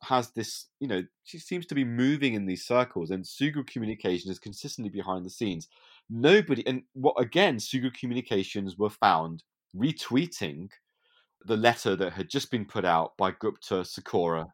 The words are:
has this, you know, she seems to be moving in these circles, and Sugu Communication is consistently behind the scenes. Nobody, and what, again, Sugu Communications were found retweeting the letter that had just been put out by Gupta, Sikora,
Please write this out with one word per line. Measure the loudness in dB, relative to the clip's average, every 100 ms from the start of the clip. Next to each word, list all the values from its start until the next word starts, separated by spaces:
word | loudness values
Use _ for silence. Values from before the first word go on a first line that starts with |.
has | -2 0 0
this, | -6 -8 -10 -16 _
you | -4
know, | -4 -4 _
she | -20 -18
seems | -8 -8 -4
to |
be | -2
moving | 0 2 2 2 0
in | 0
these | -2 -4 2
circles, | 2 2 -2 -4
and | -6
Sugu | -8 -2 -2 -2 -6
Communication | -6 -6 -4 -2 -2 -4
is | -10
consistently | -12 -12 -12 -10 -8
behind | -6 -4 -6
the | -8
scenes. | -4 -4 -4 -8 _ -20 -20 -10
Nobody, | 2 6 6 6 0 0
and | -4 -6
what, | 0 2 2
again, | 2 4 4 2
Sugu | -2 -2 -2
Communications | -4 -4 -4 0 -2 0 -4 -6 -2
were | -2
found | 4 4 4 2 -8 -14 _ _
retweeting | -2 -2 -2 0 0 0 -2 -6 -6 -12 -18 _ _ _ _ _ _ -2
the | 4
letter | 6 4 2 2
that | 0
had | -2 -4
just | -4 -2
been | -4 -2
put | 0
out | 4 4 2 0
by | -2
Gupta, | 0 -4 -6 -2 -2
Sikora, | -2 -10 -2 0 2 0 -4